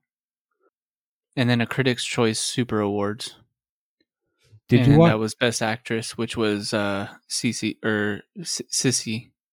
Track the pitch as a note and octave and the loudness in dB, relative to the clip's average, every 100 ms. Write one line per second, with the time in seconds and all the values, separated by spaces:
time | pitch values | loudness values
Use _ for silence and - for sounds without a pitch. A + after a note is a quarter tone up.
0 | _ _ _ _ _ _ _ _ _ _ | _ _ _ _ _ _ _ _ _ _
1 | _ _ _ - A#2+ A#2+ A#2 - C3 A#2+ | _ _ _ -2 2 2 0 0 0 0
2 | - - A2+ A2 - - B2 G#2+ G#2 G#2 | -2 0 0 0 -4 -4 -2 0 0 0
3 | G2+ G#2+ - - _ _ _ _ _ _ | -2 -4 -10 -16 _ _ _ _ _ _
4 | _ _ _ _ _ - - C3 B2+ D3 | _ _ _ _ _ -12 2 4 8 8
5 | E3 A2 A2 - B2 A#2 A2 A2+ - A2+ | 6 4 -2 0 -2 0 -2 -4 -4 -6
6 | A2+ - A2+ A#2+ G#2+ G#2 G#2 A2 G2+ G2 | -6 -6 -6 -2 0 0 -2 -2 -2 -4
7 | G2+ - - - B2 - A2 - A2+ G#2+ | -6 -12 -10 -4 -4 -4 -6 -4 -2 0
8 | G#2 G2+ - - E3 - - - C3+ - | -2 -4 -10 -14 -10 -8 -6 -2 0 -2
9 | A#2+ A2+ - _ _ | -4 -8 -10 _ _